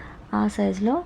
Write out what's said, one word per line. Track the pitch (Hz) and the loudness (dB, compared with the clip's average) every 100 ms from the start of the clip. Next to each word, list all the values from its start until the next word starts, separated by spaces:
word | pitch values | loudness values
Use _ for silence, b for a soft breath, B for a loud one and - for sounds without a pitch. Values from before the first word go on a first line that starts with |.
| B B - 208 | B B -4 0
ఆ | 208 208 | 0 2
సైజులో | 202 190 208 302 | 0 2 2 2